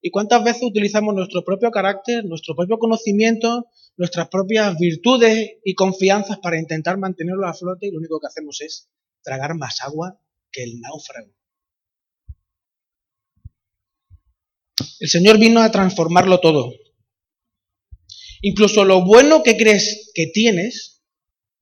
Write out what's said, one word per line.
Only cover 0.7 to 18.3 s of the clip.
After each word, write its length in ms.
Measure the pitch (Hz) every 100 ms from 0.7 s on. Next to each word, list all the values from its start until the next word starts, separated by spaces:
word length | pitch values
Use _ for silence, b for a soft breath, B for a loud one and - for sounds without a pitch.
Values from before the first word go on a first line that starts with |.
| 208 202 208 214 196
nuestro 300 | 185 180 175
propio 260 | 190 233
carácter, 540 | 220 190 196 214 233 202
nuestro 300 | 165 - 156
propio 220 | 180 226
conocimiento, 920 | 226 220 220 202 226 226 226 240 240 b b -
nuestras 320 | 175 175 165
propias 500 | 185 190 220 208 165
virtudes 800 | 175 160 226 254 226 220 214 _
y 120 | 196 185
confianzas 640 | 190 190 190 202 202 202
para 200 | 175 165
intentar 380 | 160 160 160 196
mantenerlo 500 | 190 180 165 185 185
a 60 |
flote? 340 | 156 175 180 202
Y 40 |
lo 80 | 165
único 200 | 165 156
que 80 | 143
hacemos 320 | - 151 -
es 300 | 151 - _ _ _ _
tragar 340 | - 131 143 165
más 260 | 127 -
agua 380 | 131 151 180 190 _ _ _
que 120 | 131
el 180 | 123 120
náufrago. 500 | 131 151 - 127 101 _ _ _ _ _ _ _ _ _ - - _ _ _ _ _ _ _ _ _ _ - _ _ _ _ _ _ _ _ _ _ _ _ - - -
El 80 | 151
Señor 300 | 170 190 214
vino 240 | 226 233
a 100 | 226
transformarlo 680 | 208 190 175 165 175 185 180
todo. 320 | 165 151 117 - _ _ _ _ _ _ _ _ _ _ _ - _ B B